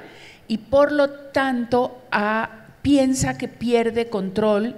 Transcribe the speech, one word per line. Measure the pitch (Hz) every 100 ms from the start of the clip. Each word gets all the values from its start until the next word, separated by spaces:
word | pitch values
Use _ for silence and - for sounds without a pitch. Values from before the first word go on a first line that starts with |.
| - - - - -
y | 220
por | - 277 285
lo | 294 277
tanto | 285 - 285 269 247 233 247 247 - -
ha, | - 208 220 226 - - -
piensa | 269 277 262 254 262 254
que | 247
pierde | - 226 233 233 226 233
control | 208 190 190 214 202 226